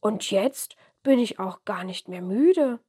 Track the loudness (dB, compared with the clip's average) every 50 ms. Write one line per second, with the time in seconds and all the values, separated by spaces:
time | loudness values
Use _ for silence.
0 | 0 -2 -2 -2 -6 -2 0 0 0 0 -2 -4 -14 -14 -14 _ _ _ _ _
1 | _ 4 4 4 4 0 -4 -8 -8 -8 -8 -10 _ -8 -8 -8 -8 -10 -10 -12
2 | -12 -12 -12 -10 -6 -4 0 4 4 4 6 4 2 0 0 -6 _